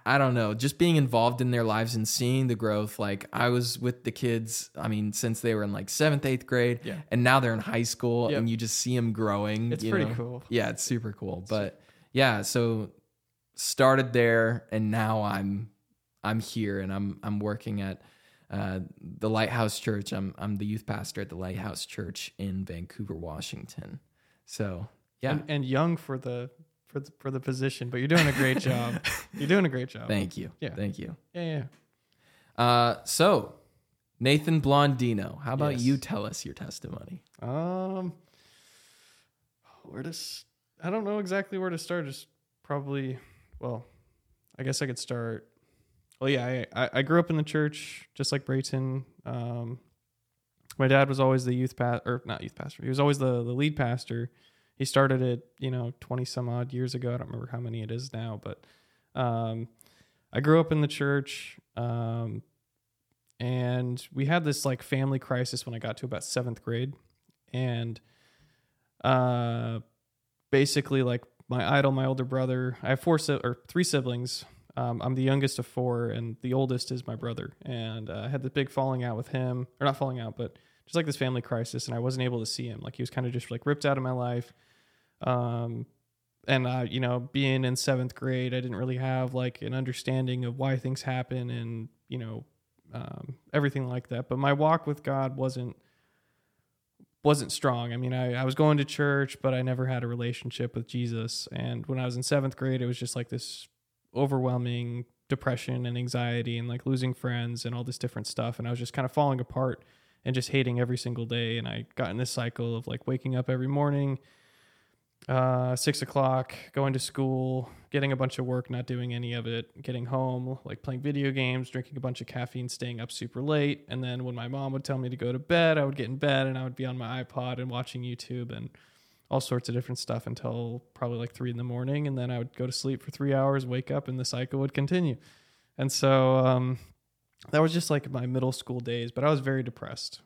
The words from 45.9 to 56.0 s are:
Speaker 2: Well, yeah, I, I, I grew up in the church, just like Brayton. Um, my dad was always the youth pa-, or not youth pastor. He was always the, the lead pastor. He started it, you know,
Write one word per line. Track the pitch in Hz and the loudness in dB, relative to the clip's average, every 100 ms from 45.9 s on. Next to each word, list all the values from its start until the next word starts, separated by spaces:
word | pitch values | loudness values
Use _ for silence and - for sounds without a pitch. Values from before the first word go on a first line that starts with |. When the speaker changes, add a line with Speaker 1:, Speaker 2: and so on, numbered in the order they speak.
| _ _ _ | _ _ _
Speaker 2:
Well, | 135 | 2
yeah, | 139 123 127 - | 2 2 -2 -4
I, | - - | 0 2
I, | 127 | 2
I | |
grew | 139 170 | 6 4
up | 170 | 6
in | 160 | 2
the | |
church, | 151 156 151 151 - - - | 2 2 0 -2 -12 -14 -18
just | - 139 | -4 -2
like | 139 | -2
Brayton. | - 135 131 131 131 131 131 _ - | 0 -2 0 -2 -2 -4 -6 _ -8
Um, | 123 120 120 117 123 _ _ _ _ _ _ _ _ _ - | -6 -4 -6 -6 -10 _ _ _ _ _ _ _ _ _ 2
my | 131 | 6
dad | 135 139 | 8 6
was | 135 | 6
always | 131 131 123 | 6 4 2
the | |
youth | 123 127 - | 0 0 0
pa-, | 120 120 - | 0 0 -2
or | 120 - | -4 -4
not | - | -8
youth | - - | -8 -10
pastor. | - - | -12 -8
He | 123 | -4
was | 131 | 2
always | 143 143 | 4 4
the, | 131 123 | 2 2
the | 117 | 0
lead | 123 156 147 | 0 0 2
pastor. | 123 123 - 117 120 - _ _ _ _ | 0 0 -4 -6 -6 -10 _ _ _ _
He | |
started | 131 135 135 131 | 2 6 6 4
it, | 127 120 - _ | 2 0 -6 _
you | 135 | -4
know, | 127 120 - | -4 -4 -8